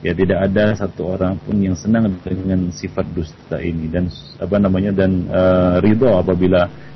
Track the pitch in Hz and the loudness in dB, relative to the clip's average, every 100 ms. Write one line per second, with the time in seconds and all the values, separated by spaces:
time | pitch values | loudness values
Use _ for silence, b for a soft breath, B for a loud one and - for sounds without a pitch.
0 | - 87 92 92 98 98 107 107 98 - | -4 0 0 2 0 2 2 0 -6 -6
1 | 87 95 92 95 - 104 98 90 107 113 | -6 -2 -2 -4 -4 -2 0 -2 0 2
2 | 110 92 - 92 95 92 90 82 92 - | 2 -2 -6 -6 -2 0 -2 -6 -8 -6
3 | 85 85 78 - - 78 87 80 80 87 | -6 -6 -8 -12 -10 -6 -4 -4 -4 -2
4 | 90 - - - 185 202 196 196 202 196 | -4 -6 -18 -10 -2 2 2 2 0 2
5 | 190 185 87 95 92 92 90 90 101 107 | 2 0 -2 2 4 4 4 4 4 4
6 | 127 95 87 90 92 92 87 B B | 4 4 2 2 4 2 2 B B